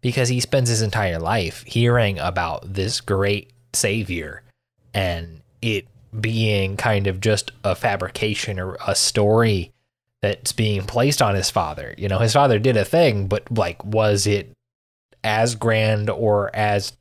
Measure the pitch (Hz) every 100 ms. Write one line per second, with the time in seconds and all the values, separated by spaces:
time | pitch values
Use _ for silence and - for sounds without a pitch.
0 | 127 127 123 127 123 139 123 110 110 110
1 | 98 82 82 110 85 - - 117 120 120
2 | 107 95 82 90 82 80 90 98 95 -
3 | - 98 101 101 - _ _ - 107 110
4 | 90 87 76 - _ _ _ _ _ 104
5 | 95 85 82 80 _ _ 117 104 - _
6 | - 110 110 113 110 104 95 101 120 104
7 | 98 92 110 104 - - 101 90 120 101
8 | 92 - 110 104 - 95 92 - - 95
9 | - - 104 110 113 98 82 _ _ _
10 | _ _ 101 104 - - 110 101 95 117
11 | 131 143 113 98 90 - 82 76 - -
12 | 98 95 113 127 143 110 120 113 98 160
13 | 160 104 98 104 - 113 90 87 101 110
14 | 107 101 104 101 - - _ _ _ _
15 | _ _ 110 107 117 113 117 110 110 107
16 | 104 101 110 104 98 - 107 104 98 -